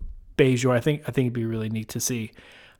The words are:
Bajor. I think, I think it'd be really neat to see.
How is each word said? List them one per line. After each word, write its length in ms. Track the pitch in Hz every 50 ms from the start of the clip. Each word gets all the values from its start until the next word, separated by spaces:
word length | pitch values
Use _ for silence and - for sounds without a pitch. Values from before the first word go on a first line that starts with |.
| - - - - - - -
Bajor. 340 | - 139 131 127 117 131 127
I 80 | 123 120
think, 220 | - 156 147 147 -
I 40 | -
think 140 | 117 139 127
it'd 80 | 120 120
be 120 | 120 113
really 240 | 113 113 110 110 110
neat 200 | 110 110 110 -
to 100 | - 120
see. 320 | - - 127 113 110 - - - - - - - - - _